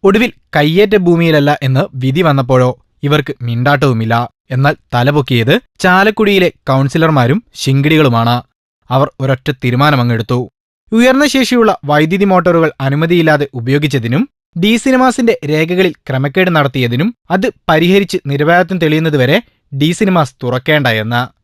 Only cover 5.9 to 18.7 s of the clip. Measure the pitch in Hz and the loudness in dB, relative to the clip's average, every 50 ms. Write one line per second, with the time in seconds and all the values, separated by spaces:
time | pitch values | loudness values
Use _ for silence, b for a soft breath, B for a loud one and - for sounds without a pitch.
5.9 | 180 190 196 214 208 - 214 208 202 190 180 170 - _ _ - 131 135 139 135 | 2 4 2 2 0 0 0 2 2 2 0 0 -2 _ _ -2 0 0 0 0
6.9 | - 170 160 156 156 139 120 117 147 226 _ _ _ - - 135 135 139 139 151 | 0 0 2 2 2 2 2 2 0 -2 _ _ _ -8 -4 -2 0 0 2 2
7.9 | 156 156 151 131 117 113 117 117 120 123 - _ _ _ _ _ _ _ _ _ | 2 2 2 2 2 0 0 0 -2 -4 -6 _ _ _ _ _ _ _ _ _
8.9 | 123 135 143 - _ - 131 131 135 127 _ 147 139 _ - 123 120 127 143 151 | -2 -2 -2 -2 _ -6 -4 -4 -4 -2 _ -8 -6 _ -4 -2 0 0 0 0
9.9 | 147 127 120 120 117 110 110 - 127 123 123 - _ _ _ _ _ _ _ _ | 0 0 0 0 -2 -4 -2 -4 -4 -4 -4 -8 _ _ _ _ _ _ _ _
10.9 | 214 226 240 254 254 269 294 285 - 269 247 - 247 240 226 220 - - - 139 | 0 2 2 4 4 2 0 2 0 0 0 0 2 2 2 2 0 -2 -2 -2
11.9 | 147 147 156 160 190 190 202 196 185 180 165 180 170 170 160 151 - - 135 135 | 0 0 2 0 0 0 2 2 2 2 2 2 2 2 0 0 -2 -4 -4 -2
12.9 | 139 151 165 165 180 175 165 160 151 143 143 - - 123 113 127 135 147 151 143 | -2 -2 0 0 0 2 2 2 2 0 -2 -6 -8 -8 -4 -2 -2 0 0 -2
13.9 | 147 131 113 113 123 165 269 - _ _ _ _ _ 165 175 214 226 226 - 269 | -2 -4 -2 -2 -2 -2 -2 -4 _ _ _ _ _ -2 0 0 0 0 0 0
14.9 | 262 254 254 254 233 - 240 233 196 - - 143 156 156 165 165 180 180 190 175 | 0 2 2 0 0 0 0 0 -2 -2 -4 -4 -2 -2 -2 -2 0 0 0 0
15.9 | - _ _ - 131 131 135 147 135 185 185 180 170 156 143 135 - 135 123 117 | -2 _ _ -6 -4 -4 -4 -2 0 0 0 2 2 0 0 0 -2 -2 -2 -2
16.9 | 117 127 165 233 240 _ _ _ 175 190 202 262 - _ _ - 160 160 170 175 | -2 -2 -2 -4 -4 _ _ _ -2 -2 -2 -4 -6 _ _ 0 2 2 2 2
17.9 | 190 202 202 - - 180 _ 139 139 139 147 156 170 180 185 170 | 2 2 0 0 -4 -6 _ -4 -4 -2 2 2 2 2 2 0